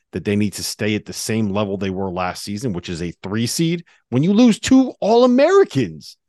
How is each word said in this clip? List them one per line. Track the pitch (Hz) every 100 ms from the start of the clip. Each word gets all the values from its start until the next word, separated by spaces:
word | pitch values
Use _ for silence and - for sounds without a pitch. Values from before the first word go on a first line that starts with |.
| _
that | 92
they | 92 104
need | 104
to | -
stay | - - 107
at | 104 -
the |
same | - - 113 107
level | 98 104 98
they | 98
were | 92 95
last | 90 90 87
season, | - 101 123
which | 87 -
is | 85
a | 87 -
three | 92 107 120
seed, | - 165 175 - _ -
when | 123
you | 160
lose | 208 247 196
two | - 262 254 -
All-Americans. | 190 233 254 247 302 392 392 139 101 78 - -